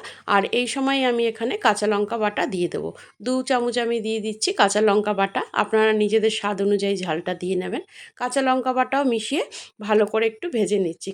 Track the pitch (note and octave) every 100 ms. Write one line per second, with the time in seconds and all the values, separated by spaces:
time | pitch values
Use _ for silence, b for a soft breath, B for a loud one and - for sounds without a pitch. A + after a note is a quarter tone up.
0 | B B - G3+ G3 B3 B3 C4+ C4+ C4+
1 | B3+ A#3 A#3 A3+ A#3 G#4 A#3 G#3 G#3+ G#3
2 | G#3 A#3 G#3 G#3 D4+ F#3 F3 E3 D#3+ B
3 | B - G#3+ B3+ B3+ B3 A#3+ A#3 A#3 A#3
4 | G#3+ A3 G#3+ G#3+ - G4 G3+ G#3+ G#3+ G3+
5 | G#3 G3 G3 - - - G#3 A3 A3 G#3+
6 | G#3 A3 G#3+ G#3+ G#3 G3+ G3+ G3+ G3 F#3+
7 | F3+ D#3+ F3+ F3+ F3+ F3+ F3+ B3+ - B
8 | B - B3 C4+ C4+ C4 B3+ B3+ B3+ C4+
9 | C#4 A3+ A3 D4+ D5 B B - G#3 G#3+
10 | G#3 A3 A3+ A3 F4 A#3+ F3+ G3+ F3 -
11 | -